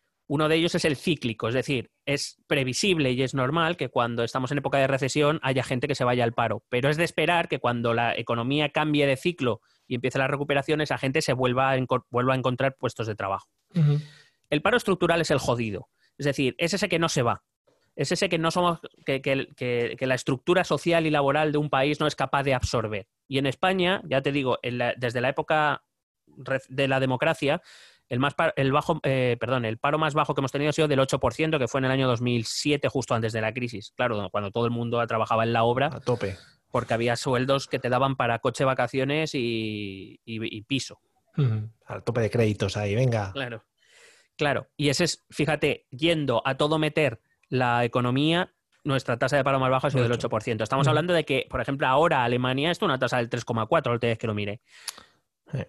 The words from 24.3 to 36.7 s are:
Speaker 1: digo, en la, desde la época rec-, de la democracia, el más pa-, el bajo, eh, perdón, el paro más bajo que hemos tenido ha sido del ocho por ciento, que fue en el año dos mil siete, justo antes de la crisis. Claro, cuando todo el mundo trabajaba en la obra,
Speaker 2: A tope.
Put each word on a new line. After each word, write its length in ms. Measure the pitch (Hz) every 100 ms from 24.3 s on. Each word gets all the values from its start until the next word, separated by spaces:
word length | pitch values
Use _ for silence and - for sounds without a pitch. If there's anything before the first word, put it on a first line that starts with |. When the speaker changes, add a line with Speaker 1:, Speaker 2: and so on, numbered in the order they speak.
Speaker 1:
digo, 260 | 143 131 113
en 160 | 123 123
la, 160 | 120 -
desde 240 | 123 120
la 80 | 127
época 520 | 139 151 156 151 135 _ _ _ _ _ -
rec-, 300 | 131 135 -
de 200 | 131 135
la 120 | 135
democracia, 600 | 135 127 156 160 139 165 - - - _ -
el 100 | 123
más 160 | 139
pa-, 180 | - - -
el 160 | 135
bajo, 280 | 143 - 156
eh, 340 | 139 135 127 120
perdón, 240 | 113 131
el 140 | 117 110
paro 180 | 143 151
más 140 | 156
bajo 220 | 147 147
que 60 | 143
hemos 100 | 135
tenido 160 | 139 147
ha 40 |
sido 120 | 147 151
del 140 | 135
ocho 180 | 135 139
por 140 | 123
ciento, 260 | 113 160 156
que 80 | 120
fue 100 | 135
en 60 | 131
el 40 |
año 140 | 135 131
dos 140 | 117
mil 240 | 123 120
siete, 440 | 110 - 147 143 131
justo 260 | 135 -
antes 180 | 117 110
de 80 | 113
la 140 | 110
crisis. 380 | 120 120 110 - -
Claro, 320 | 123 107 95
cuando 200 | 104 101
todo 160 | 117 117
el 40 |
mundo 360 | 120 117 117 117
trabajaba 380 | 113 107 113
en 100 | 113
la 80 | 117
obra, 220 | 117 123 143
Speaker 2:
A 140 | 127
tope. 360 | - 123 98 95 - _ _